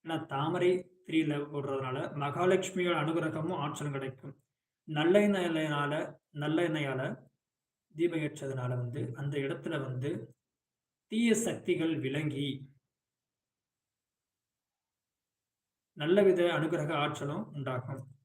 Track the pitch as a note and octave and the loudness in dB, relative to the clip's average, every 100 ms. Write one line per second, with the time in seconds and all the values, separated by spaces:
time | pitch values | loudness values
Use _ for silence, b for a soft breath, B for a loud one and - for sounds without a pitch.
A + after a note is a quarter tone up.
0 | E3 D#3+ - C#3 D#3 F3+ F3+ F#3 - _ | -6 -6 -4 -2 0 2 4 2 -2 _
1 | - D#3+ D3 C#3+ D3 C#3+ C#3 C3+ C3 C3+ | 0 2 2 0 -2 -4 -2 -2 -2 -4
2 | E3+ D3 C#3+ D3+ F3+ F#3+ F#3 F#3 F3 D#3+ | -4 -4 -4 0 2 2 2 -2 0 2
3 | D3+ E3 D#3 D#3 E3 E3+ C#3+ D3 D3 C#3 | 2 0 -2 -2 -2 -2 -4 -4 -6 -4
4 | C3+ - C#3+ - _ _ _ _ - D3+ | -6 -10 -16 -18 _ _ _ _ -4 2
5 | E3 G3+ G#3 F#3+ F3 D#3+ D#3 D3 C#3+ D3+ | 6 6 6 2 2 0 0 0 0 -2
6 | D#3 - _ D3+ D3+ E3 F3 D#3 C#3 B2+ | -4 -10 _ -4 0 2 2 0 -2 -2
7 | D3 A3+ - _ _ _ _ _ _ D3 | -4 -6 -16 _ _ _ _ _ _ -2
8 | E3+ E3 D3 - C#3 C3 B2 B2 A#2+ - | 0 0 -2 -4 -6 -4 -2 -2 -4 -4
9 | B2 - C#3+ C#3+ C3+ - E3+ D3+ C3 B2+ | -6 -6 -4 -2 -2 -4 -4 -4 -4 -4
10 | C#3+ F#3+ - _ _ _ _ _ _ _ | -4 -4 -8 _ _ _ _ _ _ _
11 | _ A3 A#3 G#3+ - - - D#3+ D#3+ D3+ | _ 0 4 4 2 -4 -2 0 2 0
12 | C3 D3 D3+ C3+ C#3+ C3 - _ _ _ | -2 -2 -2 -2 -4 -6 -12 _ _ _
13 | _ _ _ _ _ _ _ _ _ _ | _ _ _ _ _ _ _ _ _ _
14 | _ _ _ _ _ _ _ _ _ _ | _ _ _ _ _ _ _ _ _ _
15 | _ _ _ _ _ _ _ _ _ - | _ _ _ _ _ _ _ _ _ -4
16 | D3+ G3 G3 F3 F3 D#3 D#3 D#3+ D3+ D3+ | 4 8 8 6 4 2 0 0 0 0
17 | D3+ D3 C#3+ E3 A3+ D3 C3 B2+ - A2 | 0 -2 -6 -6 -8 -8 -4 -6 -6 -10
18 | - - | -12 -20